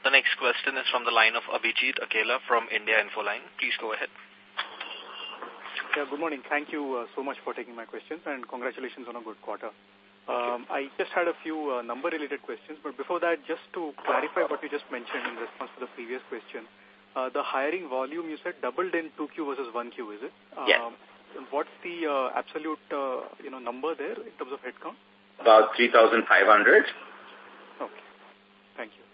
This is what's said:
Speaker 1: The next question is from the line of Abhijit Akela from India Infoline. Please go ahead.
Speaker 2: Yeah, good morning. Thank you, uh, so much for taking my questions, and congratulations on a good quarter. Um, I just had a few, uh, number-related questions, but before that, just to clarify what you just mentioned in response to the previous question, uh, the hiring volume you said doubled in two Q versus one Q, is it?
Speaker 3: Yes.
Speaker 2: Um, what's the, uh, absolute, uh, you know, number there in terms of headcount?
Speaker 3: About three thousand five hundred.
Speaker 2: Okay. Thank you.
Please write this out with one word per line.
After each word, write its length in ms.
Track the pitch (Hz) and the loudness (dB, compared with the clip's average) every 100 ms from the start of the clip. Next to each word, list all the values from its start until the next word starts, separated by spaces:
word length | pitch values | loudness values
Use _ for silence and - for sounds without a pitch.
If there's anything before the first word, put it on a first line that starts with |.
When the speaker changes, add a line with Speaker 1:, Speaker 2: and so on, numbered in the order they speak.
Speaker 1:
The 60 | 135 | 6
next 240 | 135 131 - | 4 4 0
question 320 | - 117 139 | 0 0 -2
is 160 | 135 127 | -2 0
from 160 | 127 117 | 0 2
the 80 | |
line 240 | 117 110 117 | 6 6 4
of 80 | - | -2
Abhijit 480 | 110 117 - 127 - | -2 0 0 -2 -2
Akela 400 | - 110 110 127 - | -2 0 0 0 2
from 160 | 120 113 | 0 2
India 240 | 113 107 110 | -4 2 2
Infoline. 480 | 104 110 104 110 - - | 2 -4 -4 -6 -10 -6
Please 160 | 127 113 | -4 -2
go 140 | 117 | -4
ahead. 160 | 107 - - - - - - - - - - - - - - - - - - - 147 | -6 -6 -10 -20 -20 -12 -10 -10 -12 -12 -12 -12 -12 -12 -12 -14 -14 -12 -10 -4 -4
Speaker 2:
Yeah, 140 | 139 | -4
good 100 | 147 | -4
morning. 220 | 165 139 - | -4 -6 -2
Thank 240 | 147 147 | -4 -2
you, 240 | 156 139 127 | -6 -4 -4
uh, 80 | 113 - | -6 -8
so 60 | |
much 160 | 135 127 - | -8 -6 -8
for 80 | |
taking 220 | 123 120 117 | -8 -10 -12
my 100 | 113 | -12
questions, 360 | 110 - 160 165 | -14 -10 -10 -8
and 240 | 135 120 | -10 -10
congratulations 560 | 127 127 120 127 139 120 | -6 -6 -6 -10 -10 -12
on 100 | 120 | -12
a 40 | |
good 180 | 110 104 | -12 -12
quarter. 260 | - 104 113 - - - - - - | -10 -8 -10 -14 -20 -20 -20 -18 -6
Um, 380 | 123 120 120 131 | -2 -2 -4 -4
I 240 | 147 139 - | -6 -6 -4
just 140 | 185 | -2
had 140 | 185 170 | 0 0
a 100 | - | -2
few, 260 | 160 156 151 | -6 -4 -2
uh, 140 | 127 | -4
number-related 580 | 117 123 143 156 147 143 | -4 -4 -4 -4 -6 -8
questions, 380 | - 117 - 151 | -8 -12 -12 -12
but 160 | 147 127 | -10 -10
before 220 | 135 175 | -4 0
that, 260 | 170 165 - | 0 0 -4
just 160 | 165 - - | -8 -8 -8
to 160 | 156 - | -8 -6
clarify 460 | - 127 - - - | -2 0 0 0 0
what 140 | 151 | -2
you 60 | 151 | -4
just 200 | 143 - | -6 -6
mentioned 380 | 127 117 131 120 | -10 -8 -6 -6
in 80 | 117 | -8
response 320 | 113 - 127 - | -10 -10 -12 -10
to 80 | 127 | -12
the 60 | |
previous 320 | - 117 127 - | -10 -10 -10 -8
question, 380 | 120 - 123 113 - - - - 139 | -12 -10 -16 -16 -20 -20 -20 -10 -4
uh, 140 | 127 | -2
the 140 | 143 | -2
hiring 440 | 139 135 143 180 160 | -2 0 0 -2 -4
volume 400 | 131 131 165 165 | -4 -4 -6 -6
you 60 | 151 | -6
said 120 | 180 170 | -8 -4
doubled 320 | 127 139 185 170 | -4 -2 0 -2
in 160 | 160 - | -4 -8
two 140 | 147 - | -8 -6
Q 100 | 143 | -6
versus 260 | 135 123 | -4 -4
one 200 | 117 120 | -6 -6
Q, 180 | 120 110 | -10 -10
is 140 | 104 | -10
it? 100 | 131 - - - 127 | -12 -14 -18 -4 2
Speaker 3:
Yes. 160 | - | 2
Speaker 2:
Um, 160 | 117 117 - - - - 127 | 2 -10 -20 -20 -18 -16 -6
what's 180 | 143 165 - | -4 -4 -10
the, 260 | 175 170 156 | -10 -4 0
uh, 240 | 139 127 | 0 0
absolute, 480 | - - 160 156 156 - | -2 -6 -8 -6 -8 -6
uh, 400 | 147 135 127 123 - | -4 -2 -4 -8 -14
you 80 | 139 | -14
know, 80 | 131 | -8
number 340 | 120 123 151 | -8 -4 -4
there 240 | 160 139 160 | -4 -6 -8
in 160 | 226 - | -10 -12
terms 100 | 131 | -10
of 80 | 135 127 | -8 -10
headcount? 320 | - 165 - _ _ - - | -12 -14 -14 _ _ -20 4
Speaker 3:
About 360 | 117 110 110 - | 10 12 10 4
three 160 | 123 | 6
thousand 340 | 120 110 113 - | 10 8 6 6
five 220 | 92 101 | 8 10
hundred. 340 | 104 131 208 208 - - - - - - - - - | 10 10 8 6 -6 -16 -18 -20 -20 -20 -20 -20 -12
Speaker 2:
Okay. 140 | 127 - - - - - _ - - - | -12 -12 -20 -20 -20 -20 _ -20 -20 -14
Thank 140 | 110 - | -14 -14
you. 80 | - | -20